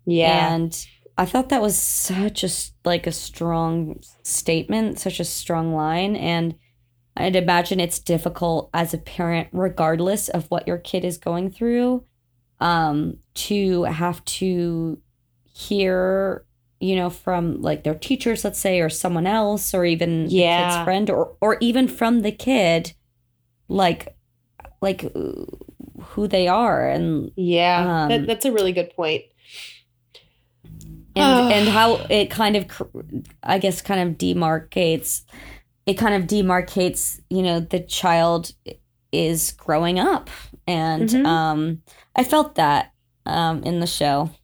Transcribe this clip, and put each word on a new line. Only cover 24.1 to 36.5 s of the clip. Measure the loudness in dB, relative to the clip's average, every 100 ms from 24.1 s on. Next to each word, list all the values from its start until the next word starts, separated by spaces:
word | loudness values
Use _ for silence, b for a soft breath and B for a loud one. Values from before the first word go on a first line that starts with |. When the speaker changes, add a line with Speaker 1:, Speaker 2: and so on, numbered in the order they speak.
| -18 _ _ _ _ -20 -6
Speaker 2:
like, | -4 -4 -6 -6
uh, | -8 -8 -12 -16 -20 -20 -20 -18
who | -12 -4 0
they | 2 2
are | 2 2 2 0
and | 0 0 -2 -4 -4
Speaker 1:
Yeah, | 0 2 4 2 2 2 2
that, | 0
Speaker 2:
um, | 0
Speaker 1:
that's | 0 0
a |
really | 2 2
good | 0 -4 -4
point. | -2 -2 -6 _ B B B B B _ _ b b b _ _ -20 -20 -18 -20 -6 4
Speaker 2:
and, |
Speaker 1:
<sighs> | 6 8 6
Speaker 2:
and | 4 4
how | 6 4 4 2
it | 2 2
kind | 0 2 2
of, | -2
cr-, | -10 -12 -12 -10 -10 -12 -14
I | 0 2
guess, | 2 -2
kind | -2 0 0
of | 0
demarcates, | 0 2 2 0 -2 0 2 0 -2 -8 -10 B B B B _ -4
it | 0
kind | 2 2
of | 2
demarcates, | 2 2